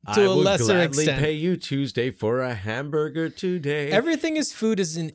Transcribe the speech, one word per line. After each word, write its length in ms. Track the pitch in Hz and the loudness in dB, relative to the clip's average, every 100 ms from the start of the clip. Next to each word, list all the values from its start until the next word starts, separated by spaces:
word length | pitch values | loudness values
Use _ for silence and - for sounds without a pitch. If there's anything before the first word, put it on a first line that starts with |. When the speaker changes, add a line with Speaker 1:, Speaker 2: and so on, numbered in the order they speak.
| - | 0
Speaker 1:
to 60 | 208 | 4
Speaker 2:
I 20 | |
Speaker 1:
a 40 | 196 | 4
Speaker 2:
will 80 | 190 | 6
Speaker 1:
lesser 260 | 190 190 117 | 4 4 4
Speaker 2:
gladly 360 | 185 170 139 | 4 2 2
Speaker 1:
extent. 160 | 151 135 | 0 2
Speaker 2:
pay 100 | 151 | 0
you 240 | 156 165 175 | 0 -2 -2
Tuesday 520 | - 139 139 - 123 | -4 -2 -2 -2 -4
for 300 | - 110 123 | -2 -2 0
a 140 | 127 | -2
hamburger 720 | 117 101 113 143 151 156 156 160 | -6 -6 -6 -4 -4 -4 -4 -6
today. 640 | - 185 180 143 151 143 | -4 -4 -2 -2 -2 0
Speaker 1:
Everything 460 | 185 294 320 330 311 | 0 2 -2 0 -2
is 140 | 269 | -2
Food 280 | - 220 208 | -2 -2 0
is 160 | 180 160 | -2 -4
an 160 | 160 | -8